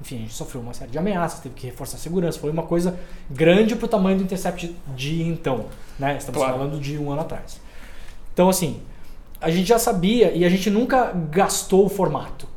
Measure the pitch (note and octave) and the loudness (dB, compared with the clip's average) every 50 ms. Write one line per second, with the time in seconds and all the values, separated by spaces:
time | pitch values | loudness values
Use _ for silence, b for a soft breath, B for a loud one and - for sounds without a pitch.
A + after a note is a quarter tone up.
0 | - - C4 A#3+ A2 A2 - - D#3+ - - B2+ A#2 B2 B2 - C#3+ - B2+ D#3 | -12 -10 -10 -8 -8 -8 -8 -10 -10 -8 -10 -10 -10 -10 -10 -10 -10 -6 -4 -2
1 | F3 G#3+ G3 F3 E3+ D#3 - - - C3 A#2+ - B2+ B2 A2+ - C#3 - - - | 0 0 0 0 0 -2 -4 -8 -12 -12 -12 -10 -10 -10 -10 -10 -10 -10 -10 -8
2 | - D#3 E3+ F#3 E3+ - - - - D3 D#3 E3+ D#3+ - E3+ F3 F3 F3+ F3 B | -6 -4 -2 0 0 0 -2 -2 -4 -4 -2 -2 -2 0 0 2 2 0 -2 B
3 | B B B B B B C3+ B2 D#3+ E3+ - G#3 A3 G#3 A#3+ - A3+ - A3 G3 | B B B B B B 0 4 6 8 8 8 6 4 2 0 0 0 2 2
4 | F#3 F#3+ F#3+ F#3+ G3 F3+ F3+ F3 - F3+ F3+ - F3 E3+ F3 - - C#3+ C3 B2 | 4 4 2 2 2 -2 -2 -2 -4 -4 -4 -4 -8 -10 -10 -10 -10 -10 -8 -6
5 | C3+ C#3+ D#3+ E3 E3 E3 E3 E3 - D3 C3 A2+ G#2 - B B B B B - | -4 -2 -2 -2 0 -2 -2 -2 -2 -2 -2 -2 -4 -8 B B B B B -4
6 | C3+ C#3 C#3+ C3 - C3 B2 D3+ C3+ C3 B2+ C3 C#3 D3 D#3 D3+ C3+ C#3 D3+ D3 | -2 -2 -2 -2 -4 -4 0 0 2 2 2 0 -2 -2 -4 -4 -4 -4 -4 -4
7 | C#3+ C#3+ C#3+ D3+ E3 - - - - - - - B B B B B B B B | -4 -2 -2 -4 -4 -4 -6 -8 -8 -10 -14 -16 B B B B B B B B
8 | B B B B B B - - F3+ F#3 F#3 - F3 C#3 A#2+ - - B B B | B B B B B B 2 4 4 6 6 2 0 -2 -4 -6 -10 B B B
9 | B B B B - - - - - E3 E3 F#3 F#3 - A#3 A3+ - B3 G3 F3+ | B B B B -14 -16 -12 -4 -2 0 2 2 4 6 4 4 6 2 0 2
10 | E3 G3 A#3 B3 G3+ E3+ D3+ E3 F3 F3 F3+ F#3+ - A3 G3 G#3+ C4 C#4+ C#4 B3+ | 2 2 6 6 6 6 6 4 4 4 4 4 2 2 2 2 2 4 4 4
11 | A#3 G#3+ F3+ F3+ D#3+ D3 D3+ G3 F#3+ F#3+ - - - - F#3+ F#3+ G#3 F#3+ - G3 | 4 2 0 -4 -4 0 2 4 4 4 2 -2 0 4 6 6 6 6 4 2
12 | F3+ D3+ D3 C3 - - - - - - - | 0 0 0 -2 -6 -8 -10 -10 -10 -10 -10